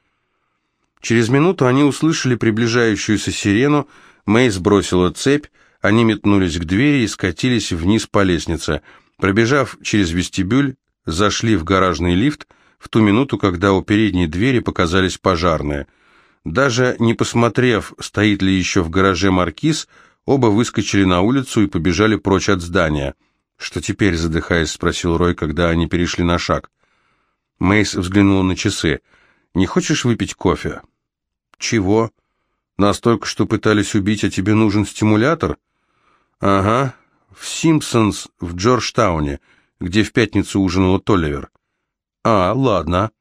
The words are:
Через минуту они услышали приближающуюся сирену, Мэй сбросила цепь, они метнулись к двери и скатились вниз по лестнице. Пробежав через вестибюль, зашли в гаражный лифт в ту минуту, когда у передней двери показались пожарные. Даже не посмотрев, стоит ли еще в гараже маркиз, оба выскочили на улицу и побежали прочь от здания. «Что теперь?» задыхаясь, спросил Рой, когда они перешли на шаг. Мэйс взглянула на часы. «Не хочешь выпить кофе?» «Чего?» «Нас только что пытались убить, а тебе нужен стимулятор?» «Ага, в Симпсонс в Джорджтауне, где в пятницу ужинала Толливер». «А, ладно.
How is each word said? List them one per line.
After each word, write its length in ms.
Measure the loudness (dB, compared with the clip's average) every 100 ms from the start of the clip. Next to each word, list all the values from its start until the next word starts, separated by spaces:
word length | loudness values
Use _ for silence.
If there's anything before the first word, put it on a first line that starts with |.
| _ _ _ _ _ _ _ _ _ _
Через 280 | -2 0 2
минуту 360 | 2 2 2 2
они 180 | 2
услышали 520 | 2 2 -2 0 -2 0
приближающуюся 960 | 0 0 0 2 0 0 0 -2 -2
сирену, 560 | -4 0 2 2 0 -2 -14 -20 _ 0
Мэй 240 | 2 2
сбросила 640 | 2 2 2 2 0 0
цепь, 360 | 0 -2 -2 -4 _ _ _
они 220 | 0 2
метнулись 540 | 2 0 2 2 2 -2
к 80 | -2
двери 380 | 0 2 2
и 40 | 0
скатились 640 | -2 -6 -2 -2 -2 -2
вниз 340 | -4 0 0 0
по 180 | 0
лестнице. 580 | 2 0 -2 -6 -4 -6 _ -20 _ -4
Пробежав 600 | 0 2 2 2 -2 -6
через 300 | -4 0 0
вестибюль, 640 | -2 -4 -4 -2 0 -2 -6 _ _ -8
зашли 500 | -2 0 0 0 0
в 80 |
гаражный 520 | 0 0 0 0 0 0
лифт 320 | 0 -4 -14 _ _ _
в 120 | -4
ту 120 | 2
минуту, 360 | 2 2 0 -2
когда 360 | -2 0 2
у 80 | 2
передней 460 | 2 0 2 0 -2
двери 320 | -2 -2 0
показались 580 | -2 -2 0 0 0 -2
пожарные. 680 | -2 0 0 0 -2 -6 -10 _ _ _ _ _
Даже 520 | -6 0 0 2 0 0
не 140 | 0
посмотрев, 800 | 0 -2 0 0 2 0 0 -4 -14
стоит 420 | -10 0 0 2
ли 120 | 2
еще 300 | 0 0 -2
в 60 | 0
гараже 420 | 2 2 2 2
маркиз, 560 | 2 0 -2 -2 -2 -6 _ _ _ -2
оба 220 | 2 2
выскочили 580 | 2 0 -2 -2 2 2
на 160 | 4
улицу 420 | 2 0 -2 0
и 40 | 0
побежали 500 | 0 -2 2 2 2
прочь 320 | 0 0 2
от 120 | -2
здания. 540 | -2 -2 0 0 -4 -10 _ _ _ _
«Что 220 | -10 -10
теперь?» 340 | -8 -2 0 0
задыхаясь, 560 | -2 -2 -2 -2 -2
спросил 460 | -2 -4 -2 -2 0
Рой, 180 | 0 -2
когда 340 | -4 -2 0
они 180 | 0 0
перешли 360 | -2 -2 -2
на 140 | 0 0
шаг. 340 | -2 -4 -4 _ _ _ _ _ _ _ _ -4
Мэйс 340 | 0 2 0
взглянула 480 | -2 -2 2 4 4
на 140 | 0 0
часы. 460 | -4 -2 -2 -4 _ _ _ _ _
«Не 120 | -2 0
хочешь 400 | 0 -2 -2 0
выпить 280 | -2 -4
кофе?» 480 | -2 -2 -2 -4 -10 -16 _ _ _ _ _ _ -12
«Чего?» 540 | -4 -2 2 0 0 _ _ _ _ _ _ 0
«Нас 240 | 0 2
только 260 | 0 0 -2
что 180 | -4 -2
пытались 500 | 0 2 0 0 -2
убить, 280 | -2 -2
а 80 | -2
тебе 220 | -2 0
нужен 320 | 2 2 0 -2
стимулятор?» 720 | -2 2 2 2 -2 -4 -6 _ _ _ _ _ _ _ -4
«Ага, 560 | 0 2 2 0 -2 -6 _ _ _
в 140 | -18 -12
Симпсонс 840 | -2 0 0 0 0 0 -2 -10 -12
в 160 | -10 -2
Джорджтауне, 880 | 0 0 -2 -2 0 0 -4 -6 _ _ _ -12
где 220 | -4 -2
в 100 | 0
пятницу 480 | 0 0 -2 -2 0
ужинала 400 | 0 2 2 2
Толливер». 500 | 2 0 0 -4 -10 _ _ _ _ _ _ _
«А, 300 | 0 2 2
ладно. 580 | 0 0 0 0 -2 -2 _